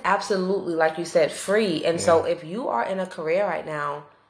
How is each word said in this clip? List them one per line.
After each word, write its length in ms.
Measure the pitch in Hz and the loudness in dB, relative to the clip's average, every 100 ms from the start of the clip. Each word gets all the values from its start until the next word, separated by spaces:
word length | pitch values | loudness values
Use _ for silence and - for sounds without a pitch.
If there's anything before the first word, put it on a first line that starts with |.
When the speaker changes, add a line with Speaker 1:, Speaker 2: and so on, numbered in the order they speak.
Speaker 1:
absolutely, 680 | 180 196 - 196 185 196 175 | 0 0 2 0 0 -2 -2
like 220 | 165 160 170 | 2 2 0
you 80 | |
said, 260 | 170 175 147 | 0 2 2
free. 540 | - - 214 214 151 | 0 0 2 2 0
And 160 | 170 170 | 0 2
so 240 | - 165 | 4 4
Speaker 2:
Yeah. 80 | 170 | 4
Speaker 1:
if 100 | 175 | -2
you 240 | 156 208 - | -6 -6 -4
are 160 | 233 | -2
in 160 | - 190 | -2 -4
a 60 | 185 | -6
career 380 | 180 156 180 | -6 -2 0
right 220 | 202 160 156 | 0 -2 -4
now, 380 | 151 147 147 147 _ | -6 -4 -6 -12 _